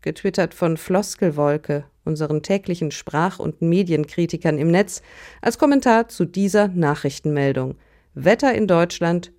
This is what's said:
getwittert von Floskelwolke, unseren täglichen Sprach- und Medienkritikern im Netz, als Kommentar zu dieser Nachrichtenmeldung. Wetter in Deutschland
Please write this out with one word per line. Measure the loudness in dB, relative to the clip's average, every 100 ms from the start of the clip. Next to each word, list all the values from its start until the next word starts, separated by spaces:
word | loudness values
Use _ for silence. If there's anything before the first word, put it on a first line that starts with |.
getwittert | -6 -4 -4 -2 -2
von | -2 -2 -2
Floskelwolke, | -2 -2 -2 -2 -2 2 0 0 -2 -6 -6 _ -6
unseren | -4 -2 -4
täglichen | 0 -2 -2 -4 -4
Sprach- | -6 -6 -2 -2 -4
und | -8 -2
Medienkritikern | 2 2 2 -2 -2 -2 -4 -2 -2 0
im | 2
Netz, | 2 0 -6 -16 -20 -20 -6
als | -6 2
Kommentar | 2 4 4 2 2
zu | -4 -4
dieser | 0 2 2 2
Nachrichtenmeldung. | 0 0 0 -4 -4 -4 0 0 0 -4 -8 _ _ _
Wetter | -2 2 4 2
in | 2 2
Deutschland | 2 2 0 -2 -2 -4